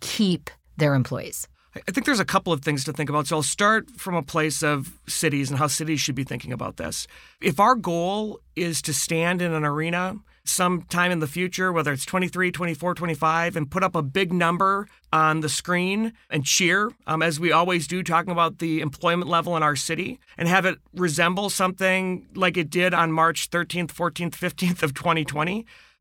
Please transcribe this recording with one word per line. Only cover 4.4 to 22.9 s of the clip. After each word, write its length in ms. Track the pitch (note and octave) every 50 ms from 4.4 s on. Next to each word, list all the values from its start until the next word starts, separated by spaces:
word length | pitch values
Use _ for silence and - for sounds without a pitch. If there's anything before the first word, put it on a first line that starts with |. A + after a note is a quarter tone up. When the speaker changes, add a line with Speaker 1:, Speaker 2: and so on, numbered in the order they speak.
| D#3 D#3 C#3+ - D#3+
Speaker 2:
of 340 | D3 D3 C#3 C3+ - - - _ -
cities 440 | - - - D#3+ C#3+ C#3 C#3 C3
and 80 | C#3+ C3
how 80 | D3+ C#3+
cities 340 | - - D#3+ D#3 D#3+ C#3
should 140 | - - C3+
be 80 | C#3 C3+
thinking 280 | C3+ C#3 B2 - -
about 260 | B2 - - G2 - -
this. 280 | - E2 - - - - - - - - _ -
If 200 | - G3+ C#3 C#3+
our 160 | G3+ A#3 B3+
goal 640 | A#3 F3 F#3 E3+ E3+ E3+ F3+ G3 G#3+ G#3+ G#3+ - - _ _ -
is 260 | D#3 E3+ E3+ D#3+ -
to 120 | - - C#3+
stand 480 | C#3 - - E3+ E3 E3 F3 F3+ F3+ F3+
in 100 | F3 E3
an 100 | D#3 D3+
arena 520 | D3 C#3+ D3+ D#3 E3+ E3+ F3 F3+ F#3 G#3+ G#3 - _ _ _ -
sometime 680 | - - - F#3 F3+ F3+ E3+ - - - F3 F3 F3+
in 80 | F3+ E3
the 80 | D#3 C3+
future, 440 | D3+ F3 F#3 F3+ F3+ - F#3 F#3
whether 200 | F3 E3 D3+ D3
it's 140 | C#3+ C3 -
twenty-three, 460 | - - F#3 F#3 E3+ - F3 F#3 F3+
twenty-four, 440 | E3+ D#3 F3+ E3+ D#3+ C3+ E3 F3+ F3
twenty-five, 600 | D#3+ E3+ E3+ D#3+ D3+ E3 D#3+ D#3+ E3 E3+ E3+ E3
and 140 | E3+ D3+ C#3
put 140 | D#3 F#3 F#3
up 120 | F#3+ F3+
a 60 | E3+
big 320 | D3 C3+ C3+ F#3+ G3 E3+ F3+
number 540 | F3 F3 E3 F3 F3 F#3+ F#3+ G3 G3 G#3 - - _ _ - -
on 280 | D#3 D#3 D#3 D#3 D#3+
the 80 | D#3 D3+
screen 640 | - - - F3 F3+ F3 F3+ F#3 G3 G#3 A3 A3+ A3+ - _ -
and 140 | - D#3 C3
cheer, 440 | - - - F#3+ E3+ F3 G3 G#3 A#3 - _ -
um, 160 | C#3+ D#3 D#3+
as 180 | D#3+ E3+ D#3 D3
we 120 | F3 E3+
always 340 | D3 D#3+ F3 F#3 F3+ E3+ D3+
do, 160 | - F3+ F#3
talking 300 | E3+ E3+ F3 A3+ A#3 G3
about 260 | F3 E3+ E3 E3 - -
the 220 | E3+ E3 D#3+ D#3+
employment 500 | D3 D3 C3+ - - E3+ E3+ F3 F3 C#3
level 260 | F3 E3 D#3+ E3+ F3
in 60 | D#3+
our 140 | D#3 D3+ D3
city, 440 | C3+ - - E3 D3+ F#3 - B3+ - _ _ -
and 120 | - E3+ E3+
have 180 | F3+ F#3+ F3+
it 140 | F#3 F3 - _ _ -
resemble 540 | F3+ F3+ F3 D3+ D#3+ E3+ E3+ F3+ F#3+ G#3 G3
something 760 | - - F#3+ F#3 F3+ - F#3+ F#3 F#3 F#3 F#3 F#3 F#3 F3+ - - -
like 240 | F3 F#3 F3+ E3+ F#3
it 140 | E3 D3+
did 220 | D#3+ F3 F3+ F3+